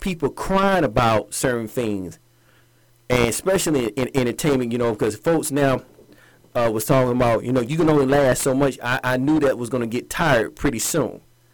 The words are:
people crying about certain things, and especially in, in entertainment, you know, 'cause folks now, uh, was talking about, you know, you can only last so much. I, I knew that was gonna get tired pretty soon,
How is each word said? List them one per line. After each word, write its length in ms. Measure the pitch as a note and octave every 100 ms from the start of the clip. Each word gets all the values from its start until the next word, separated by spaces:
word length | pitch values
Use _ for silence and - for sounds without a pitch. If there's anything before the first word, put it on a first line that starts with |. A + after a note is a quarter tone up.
people 300 | G3 F3 C3+
crying 520 | - - F#3+ G3 F#3+
about 520 | C#3+ A2 A#2+ A2 -
certain 340 | - C#3 A#2+ A2
things, 500 | - A#2 G2+ F#2 - _ _ _ _ _ _ _ _ -
and 180 | B2 A#2
especially 600 | - F3+ F#3+ F3 D3 A#2
in, 200 | - B2
in 80 | C#3
entertainment, 560 | B2 A2+ D#3+ C3+ A#2+
you 60 | A#2+
know, 160 | A#2+ A2
'cause 180 | A#2
folks 360 | G#2 - E3 B2
now, 320 | C#3 C#3 B2+ - - - - - _ _
uh, 160 | B2+ A#2
was 140 | A2 -
talking 260 | C3+ B2+
about, 320 | B2 A#2+ A2
you 80 | A#2
know, 80 | B2+
you 160 | A#2 D#3+
can 140 | D#3+
only 160 | D3+ C3+
last 340 | C#3+ C#3 B2
so 140 | C#3+
much. 240 | C3 C#3 B2
I, 160 | A#2+ B2+
I 120 | B2+ B2+
knew 220 | C3+ D#3
that 180 | C#3 A#2+
was 100 | A#2+
gonna 180 | B2+ A#2
get 220 | A#2 -
tired 480 | - E3 B2+ G#2 -
pretty 220 | D3 A2+
soon, 420 | - E3+ A2+ - _ _ _